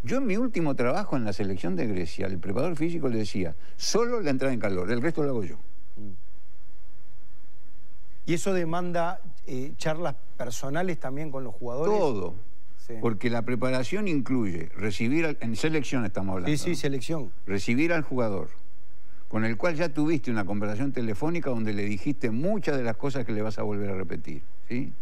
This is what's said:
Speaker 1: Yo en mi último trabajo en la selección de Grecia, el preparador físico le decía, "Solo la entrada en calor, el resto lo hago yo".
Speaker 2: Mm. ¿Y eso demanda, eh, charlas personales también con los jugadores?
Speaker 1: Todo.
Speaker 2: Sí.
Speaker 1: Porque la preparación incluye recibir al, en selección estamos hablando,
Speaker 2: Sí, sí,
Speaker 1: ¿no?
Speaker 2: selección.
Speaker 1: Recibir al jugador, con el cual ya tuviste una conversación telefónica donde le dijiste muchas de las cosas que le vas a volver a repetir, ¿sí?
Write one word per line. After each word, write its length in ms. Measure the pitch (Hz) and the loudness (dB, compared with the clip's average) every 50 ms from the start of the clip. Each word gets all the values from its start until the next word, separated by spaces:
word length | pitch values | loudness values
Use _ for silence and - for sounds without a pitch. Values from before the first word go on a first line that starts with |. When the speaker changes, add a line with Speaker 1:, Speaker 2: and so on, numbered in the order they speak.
| - | 0
Speaker 1:
Yo 140 | - 220 | 0 0
en 100 | 269 277 | 2 2
mi 100 | 226 185 | 0 0
último 380 | 214 254 262 - 196 165 147 135 | 0 0 0 0 0 0 0 2
trabajo 400 | 123 123 123 143 185 208 - 156 | 2 0 0 0 0 0 0 0
en 80 | 135 113 | 0 0
la 80 | 104 98 | 0 0
selección 420 | 98 104 95 98 90 - 170 190 | 0 0 0 0 0 0 -2 0
de 120 | 175 - | 0 0
Grecia, 400 | 113 101 90 87 80 - - 95 | 0 0 0 0 0 0 0 0
el 100 | 95 95 90 | 0 0 0
preparador 360 | - 95 98 113 139 180 170 | 0 0 0 0 0 0 0
físico 320 | 139 151 175 170 165 147 131 | 0 0 0 0 0 0 0
le 80 | 117 110 | 0 0
decía, 360 | 110 104 - 107 90 82 78 - - - - | 0 0 0 0 0 0 0 -2 -2 -2 -2
"Solo 440 | - - - - - 233 240 247 233 | -2 0 0 0 2 2 0 0 0
la 80 | 196 147 | 0 0
entrada 220 | 135 131 131 135 131 | 0 0 0 0 0
en 60 | 110 | 0
calor, 320 | 101 104 95 90 90 98 | 0 0 0 0 0 0
el 100 | 120 120 | 0 0
resto 220 | 123 165 160 160 147 | 0 0 0 0 0
lo 60 | 139 | 0
hago 140 | 135 117 98 | 0 0 0
yo". 120 | 82 73 - - - - - - - - | 0 0 -2 0 0 0 0 0 0 0
Speaker 2:
Mm. 160 | - 104 101 92 - - - - - - - - - - - - - - - - - - - - - - - - - - - - - - - - - - - - - - - - - - | 0 0 0 0 0 0 0 0 0 0 0 0 0 0 0 0 0 0 0 0 0 0 0 0 0 0 0 0 0 0 0 0 0 0 0 0 0 0 0 0 0 0 0 0 0 0
¿Y 60 | - 165 | 0 0
eso 200 | 170 - 196 190 | 2 2 2 2
demanda, 680 | 180 175 160 165 175 180 175 170 170 165 175 185 - - 165 - - - | 2 2 0 0 0 0 0 0 0 0 0 0 0 0 0 0 0 0
eh, 260 | - 143 127 131 151 - | 0 0 0 0 0 0
charlas 380 | - - 160 156 160 175 151 139 - - - - | 0 0 0 0 0 0 0 0 0 0 0 0
personales 600 | - 131 120 120 - - 135 139 165 185 190 165 151 | 0 0 0 0 0 0 0 0 0 0 0 0 0
también 320 | - 131 131 143 156 156 | 0 0 0 0 0 0
con 120 | 135 135 131 | 0 -2 -2
los 100 | 120 107 | 0 0
jugadores? 420 | - 123 120 120 131 156 190 214 | 0 0 0 0 0 2 2 2
Speaker 1:
Todo. 380 | 208 180 147 120 98 90 87 87 90 - - - - - - - - - | 2 2 2 2 0 0 0 0 0 0 0 0 0 0 0 0 0 -2
Speaker 2:
Sí. 80 | - 120 110 | -2 0 0
Speaker 1:
Porque 280 | 107 120 110 95 - 123 | 0 0 0 0 0 0
la 100 | 117 117 107 | 0 0 0
preparación 640 | 104 127 113 123 127 131 127 127 - 175 202 214 | 0 0 0 0 0 0 0 0 0 0 0 0
incluye 640 | 196 160 143 120 110 135 127 113 98 85 85 - - - | 0 0 0 2 2 2 2 2 2 0 0 0 -2 -2
recibir 500 | - 98 110 101 - 113 117 139 165 165 | 0 0 0 0 0 0 2 2 2 0
al, 120 | 156 143 - | 0 0 0
en 140 | - 117 113 | 0 0 0
selección 500 | - - 156 156 156 135 - - 131 113 | 0 0 0 0 0 0 0 0 0 0
estamos 280 | 98 - 101 98 98 95 | 0 0 0 0 0 0
hablando, 180 | 92 92 147 151 | 0 0 0 0
Speaker 2:
Sí, 80 | 143 - | 0 0
sí, 60 | 175 | 0
Speaker 1:
¿no? 40 | 170 | 0
Speaker 2:
selección. 560 | 143 - 143 139 135 - - 165 160 131 104 - - - | 0 0 0 0 0 0 0 0 0 0 0 0 0 0
Speaker 1:
Recibir 440 | - 98 98 95 - 117 127 156 165 175 | 0 0 0 2 2 2 2 2 2 2
al 100 | 160 147 | 0 0
jugador, 460 | - 135 127 117 110 98 90 76 73 - - - - - - - - - - - - - - - | 0 0 0 0 0 0 0 0 0 -2 -2 -2 0 0 0 0 0 0 0 0 0 0 0 0
con 160 | - - 110 110 | 0 0 0 2
el 120 | 110 113 | 2 0
cual 180 | 101 - 175 165 | 2 0 0 0
ya 140 | 147 175 170 | 0 0 0
tuviste 400 | 135 151 151 156 170 143 - 127 | 0 2 2 2 2 2 2 0
una 160 | 117 107 101 | 0 0 0
conversación 460 | 101 101 104 104 104 104 101 135 143 | 0 0 0 0 0 0 0 0 0
telefónica 580 | 131 131 117 113 113 - 151 156 175 170 - 143 | 0 0 0 0 0 0 0 0 0 0 0 0
donde 240 | 123 117 110 107 104 | 0 0 0 0 0
le 100 | 101 101 | 0 0
dijiste 440 | 104 104 101 - 147 139 - - 117 | 0 0 0 0 0 0 0 0 0
muchas 480 | 110 117 147 190 220 208 - - 147 | 0 0 0 0 0 0 0 0 0
de 60 | 135 123 | 0 0
las 120 | 117 110 | 0 0
cosas 280 | - - 143 131 139 117 | 0 0 0 0 0 0
que 60 | 101 | 0
le 100 | 110 104 | 0 0
vas 160 | 107 110 101 | 0 0 0
a 60 | 110 107 | -2 -2
volver 260 | 104 104 101 101 101 | 0 0 0 0 0
a 60 | 95 | 0
repetir, 480 | 95 95 87 - 82 - - 78 71 - - - - - | -2 -2 -2 0 -2 -2 -2 -2 -2 -2 0 0 0 0
¿sí? 260 | - 113 127 143 - - - | 0 0 0 -2 -2 -2 -2